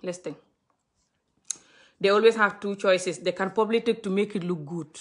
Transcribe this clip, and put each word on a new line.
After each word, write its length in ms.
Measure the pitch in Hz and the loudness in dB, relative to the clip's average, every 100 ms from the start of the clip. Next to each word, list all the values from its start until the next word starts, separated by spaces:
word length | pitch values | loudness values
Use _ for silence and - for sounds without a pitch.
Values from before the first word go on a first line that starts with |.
listen. 320 | 185 175 165 147 _ _ _ _ _ _ _ _ _ _ - - _ _ _ - | -10 -10 -12 -14 _ _ _ _ _ _ _ _ _ _ -14 -14 _ _ _ -2
They 80 | 196 | 2
always 260 | 208 226 220 | 6 6 6
have 240 | 202 196 | 2 0
two 160 | 202 196 | -6 0
choices. 440 | 196 185 185 160 | 2 2 0 -4
They 120 | 180 | -4
can 200 | 175 190 | -4 -2
publish 360 | 202 214 233 226 | 0 0 0 0
it 160 | 226 | -2
to 60 | 202 | -2
make 260 | 190 202 202 | -2 -2 -4
it 80 | |
look 220 | 175 175 147 | -4 -6 -6
good, 260 | 170 151 - | -10 -10 -16